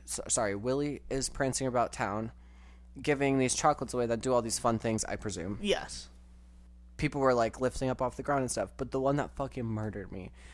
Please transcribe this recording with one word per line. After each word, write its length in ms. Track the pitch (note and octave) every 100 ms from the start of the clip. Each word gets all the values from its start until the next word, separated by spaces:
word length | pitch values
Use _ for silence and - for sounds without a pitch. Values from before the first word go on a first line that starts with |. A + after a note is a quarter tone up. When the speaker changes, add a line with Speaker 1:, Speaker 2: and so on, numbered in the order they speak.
| -
Speaker 1:
s-, 140 | - -
sorry, 260 | - G#2+ G2+
Willie 460 | A#2+ C3+ D3 C3+ -
is 200 | C3+ B2+
prancing 380 | - C3+ - C3
about 260 | A#2+ A#2
town, 380 | - A2 G#2 A2+ - - - - - - C#3
giving 360 | C3 C#3 C#3 C3+
these 160 | B2+ -
chocolates 380 | D#3 D3 B2
away 120 | B2 A#2+
that 120 | A#2
do 120 | C3
all 80 | B2
these 180 | A2+ -
fun 200 | B2 A2+
things, 260 | A#2 A2 -
I 100 | -
presume. 440 | A2 F2+ F2+ G2+
Speaker 2:
Yes. 480 | G3+ - - - - - - - - - - - - -
Speaker 1:
People 240 | D3 C#3+
were, 120 | C3
like, 280 | A#2+ A2+ A2+
lifting 280 | B2+ - C3
up 120 | B2
off 160 | B2 -
the 60 |
ground 180 | C3+ C#3+
and 100 | B2+
stuff, 200 | - G2 -
but 160 | B2
the 80 | C3
one 160 | C3 C#3+
that 180 | A#2+ -
fucking 300 | C3+ C3+ A#2
murdered 460 | A2 G#2+ G2+ F2+
me 200 | F#2 F#2 - -